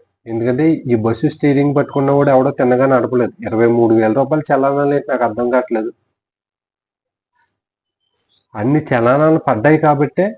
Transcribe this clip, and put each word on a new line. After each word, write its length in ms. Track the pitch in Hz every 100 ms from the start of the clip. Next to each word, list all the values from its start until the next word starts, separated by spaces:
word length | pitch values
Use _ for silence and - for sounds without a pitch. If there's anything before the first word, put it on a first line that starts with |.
| _ _ 117
ఎందుకంటే 400 | 113 120 127 160 151 131
ఈ 120 | 120
బస్సు 300 | 113 117 151
స్టీరింగ్ 440 | - 143 139 143 139
పట్టుకున్న 360 | - 143 139
వాడు 220 | 143 143 131
ఎవడో 160 | 135
తిన్నగా 360 | 143 127 127 135
నడపలేదు. 460 | 127 117 123 113 -
ఇరవై 280 | 107 113 117
మూడు 220 | 117 113 113
వేల 180 | 110
రూపాయల 300 | 117 135 151 151
చలానాలు 460 | 139 139 139 143 143
ఏంటి 140 | -
నాకు 160 | 127 117
అర్థం 200 | 110 120
కావట్లేదు. 420 | 127 127 113 113 - _ _ _ _ _ _ _ _ _ _ _ _ _ _ _ _ _ _ _ _ _ _ _ _ _ 107
అన్ని 260 | 117 151
చలానాలు 580 | 151 123 120 139 156 160 143
పడ్డాయి 340 | 110 135 156
కాబట్టే 480 | 156 143 143 - 196